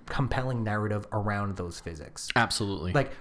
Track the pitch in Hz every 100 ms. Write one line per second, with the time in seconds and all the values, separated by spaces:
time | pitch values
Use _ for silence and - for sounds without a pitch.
0 | - - 127 131 131 123 107 107 104 104
1 | 98 107 104 101 101 95 87 - - 78
2 | - - - 123 113 - 101 95 87 139
3 | - -